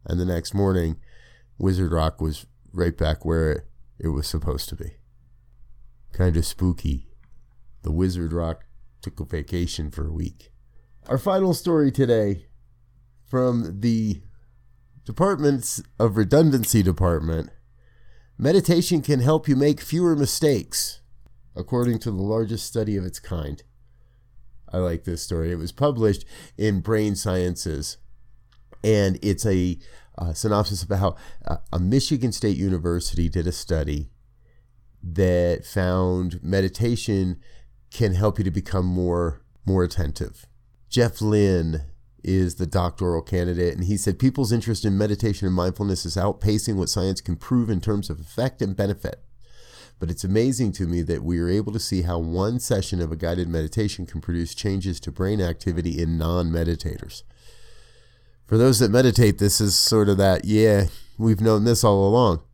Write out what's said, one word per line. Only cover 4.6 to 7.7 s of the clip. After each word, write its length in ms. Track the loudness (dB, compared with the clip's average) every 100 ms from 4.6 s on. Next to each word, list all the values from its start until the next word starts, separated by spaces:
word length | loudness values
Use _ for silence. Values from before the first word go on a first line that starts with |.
| -6
to 60 | -10
be. 180 | -12 -14 -20 _ -20 -20 _ _ -20 -20 -20 -20 -14
Kind 240 | 0 2 2
of 80 | -2
spooky. 640 | -2 -2 0 -2 -4 -6 -20 -20 -20 -20 -20 -20